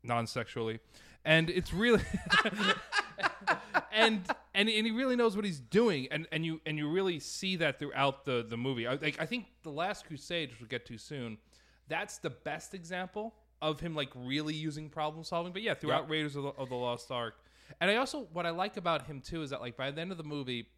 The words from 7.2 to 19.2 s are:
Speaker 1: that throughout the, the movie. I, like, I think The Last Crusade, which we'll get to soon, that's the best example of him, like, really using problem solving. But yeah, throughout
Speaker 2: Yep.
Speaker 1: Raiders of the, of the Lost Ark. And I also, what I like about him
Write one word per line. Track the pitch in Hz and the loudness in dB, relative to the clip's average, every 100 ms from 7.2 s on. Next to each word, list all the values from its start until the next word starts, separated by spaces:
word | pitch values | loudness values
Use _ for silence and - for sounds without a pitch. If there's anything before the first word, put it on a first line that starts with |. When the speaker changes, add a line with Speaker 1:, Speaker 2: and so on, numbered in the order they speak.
| - - 190 185 | -4 -4 -2 2
Speaker 1:
that | 156 131 | 2 0
throughout | 143 - 139 135 - | -4 2 2 2 0
the, | 123 113 | 0 0
the | 113 | -2
movie. | 127 123 117 | 0 0 0
I, | 139 | 0
like, | 151 147 | 0 -2
I | 160 | -4
think | 247 190 _ | -4 -6 _
The | 160 | -10
Last | 143 180 208 - | -4 -4 -4 -10
Crusade, | 143 - 175 147 | -14 -4 -4 -4
which | 113 | -8
we'll | 117 | -8
get | 123 - | -8 -8
to | 113 | -14
soon, | - 147 120 107 _ - _ _ - | -10 -8 -8 -8 _ -20 _ _ -6
that's | 160 202 - | -6 -6 -6
the | 160 | -8
best | - 147 156 - | -8 -8 -8 -8
example | 196 165 180 185 214 220 - _ _ | -14 -8 -8 -6 -8 -10 -12 _ _
of | 156 151 | -2 -2
him, | 165 156 | -4 -4
like, | 139 127 | -4 -6
really | 123 143 151 | -4 -2 -2
using | 156 156 147 156 | -2 -4 -6 -10
problem | 160 151 160 | -4 -4 -4
solving. | 165 170 175 | -4 -4 -4
But | 180 | -4
yeah, | 220 | -2
throughout | 156 151 151 | 0 2 2
Speaker 2:
Yep. | 156 | 2
Speaker 1:
Raiders | 156 151 139 | -2 0 -2
of | |
the, | 139 | -6
of | 139 131 | -6 -6
the | 123 | -2
Lost | 123 120 - | -2 -2 -4
Ark. | 127 117 - _ _ - - | -4 -4 -8 _ _ -20 0
And | 180 | 2
I | 220 | 4
also, | 349 302 190 | 2 -2 -6
what | 165 170 | -2 -2
I | |
like | 165 196 214 | 0 -2 0
about | 175 156 139 | 0 0 0
him | 139 | -10